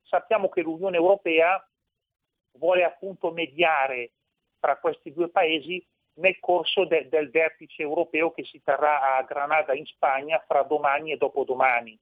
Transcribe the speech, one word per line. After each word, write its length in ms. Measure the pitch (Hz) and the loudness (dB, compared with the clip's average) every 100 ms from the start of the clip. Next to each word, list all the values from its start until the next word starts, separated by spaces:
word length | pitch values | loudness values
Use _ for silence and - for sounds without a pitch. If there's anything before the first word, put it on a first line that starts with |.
sappiamo 460 | _ 180 - 220 190 | _ -2 0 0 0
che 120 | - | -2
l'Unione 340 | 165 160 190 175 | -4 -4 -2 2
Europea 720 | 175 196 175 160 165 190 - _ _ _ _ _ _ _ _ | 4 4 2 2 2 0 -6 _ _ _ _ _ _ _ _
vuole 320 | 123 160 185 | _ 2 2
appunto 480 | 165 - 196 185 175 | 2 -2 -12 -6 -6
mediare 760 | 165 160 143 165 151 135 127 120 _ _ _ _ _ | -4 -6 0 0 2 0 -4 -10 _ _ _ _ _
tra 160 | 147 135 | -2 0
questi 360 | 170 - 160 | -2 -4 -6
due 160 | 143 170 | -6 -2
paesi 560 | 196 165 160 139 180 - _ _ | 0 2 0 -4 -12 -12 _ _
nel 240 | - 185 180 | -2 -2 0
corso 440 | - 180 160 - | 0 0 0 0
de-, 240 | 180 160 131 | 2 0 0
del 220 | 156 147 | -2 0
vertice 520 | 156 160 - 156 - | 0 0 -4 -16 -10
europeo 500 | 147 156 165 156 165 | -4 -4 -2 -2 -2
che 120 | 156 | -4
si 160 | - 147 | -14 -6
terrà 540 | - 139 147 147 135 131 | -2 0 2 2 2 0
a 60 | |
Granada 500 | 131 143 143 156 151 | -2 -4 0 0 2
in 140 | 135 151 | -2 -6
Spagna 560 | - 151 135 147 160 - | -2 0 0 -2 -2 0
fra 160 | 147 | 0
domani 500 | 135 151 143 143 156 | 2 0 0 0 -4
e 40 | 139 | -2
dopodomani. 840 | 135 139 131 127 131 120 117 110 | -2 -2 -2 2 2 2 -4 -14